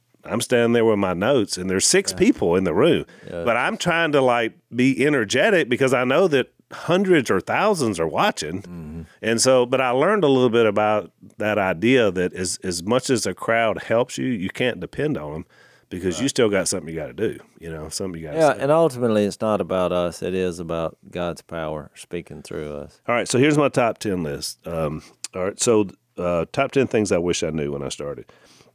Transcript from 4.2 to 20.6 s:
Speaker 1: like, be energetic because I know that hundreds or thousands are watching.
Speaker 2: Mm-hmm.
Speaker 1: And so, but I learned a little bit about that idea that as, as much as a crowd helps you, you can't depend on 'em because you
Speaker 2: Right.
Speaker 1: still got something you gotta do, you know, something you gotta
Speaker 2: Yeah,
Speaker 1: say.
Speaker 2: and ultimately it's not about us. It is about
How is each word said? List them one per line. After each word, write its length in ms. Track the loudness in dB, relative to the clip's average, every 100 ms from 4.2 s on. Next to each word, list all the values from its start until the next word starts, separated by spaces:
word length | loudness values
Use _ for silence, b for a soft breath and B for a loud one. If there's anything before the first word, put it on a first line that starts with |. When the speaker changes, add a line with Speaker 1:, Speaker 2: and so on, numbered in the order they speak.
Speaker 1:
like, 320 | 4 2 0 -6 _
be 320 | 0 2 2 2
energetic 640 | 2 0 2 2 2 2
because 240 | 2 2
I 100 | 2 2
know 220 | 2 4
that 180 | 2 0 _ _
hundreds 580 | -10 0 0 4 4 4
or 100 | 0
thousands 600 | 0 0 0 0 0 -2
are 80 | -2
watching. 540 | 0 0 -2 -6 -8
Speaker 2:
Mm-hmm. 400 | -10 -14 -12 -14 -16 b
Speaker 1:
And 200 | -2 2
so, 240 | 4 4 4
but 160 | 0
I 80 | 0
learned 320 | 2 2 2
a 40 | 4
little 220 | 4 4
bit 160 | 4 4
about 460 | 4 2 2 -2 _ -20 -6
that 200 | -2 0
idea 540 | 0 0 4 4 4
that 220 | 2 -2
as, 260 | -2 -6 -6
as 200 | -6 -6
much 260 | -2 -2 0
as 160 | 0 -2
a 80 |
crowd 500 | -4 -2 0 0 -2
helps 340 | 0 0 0 -4
you, 100 | -6
you 220 | -4 -6
can't 300 | -4 -4 -4
depend 380 | -8 -6 -4 -4
on 160 | -8 -12
'em 100 | -14 b b b _
because 280 | -6 -4 -2
you 40 |
Speaker 2:
Right. 60 | -2
Speaker 1:
still 200 | 2 2
got 180 | 2 -2
something 180 | -4 -6
you 80 | -10
gotta 140 | -10
do, 240 | -6 -6 -6 -14 _
you 100 | -14
know, 200 | -12 -10
something 320 | -8 -8 -8
you 60 | -8
gotta 120 | 2
Speaker 2:
Yeah, 140 | 2
Speaker 1:
say. 80 | 2
Speaker 2:
and 100 | 2
ultimately 540 | 2 2 0 0 2 2
it's 160 | 0
not 180 | 0 0
about 320 | 0 0 0
us. 300 | 0 -2 -4
It 100 | -4
is 260 | -2 -2
about 380 | -4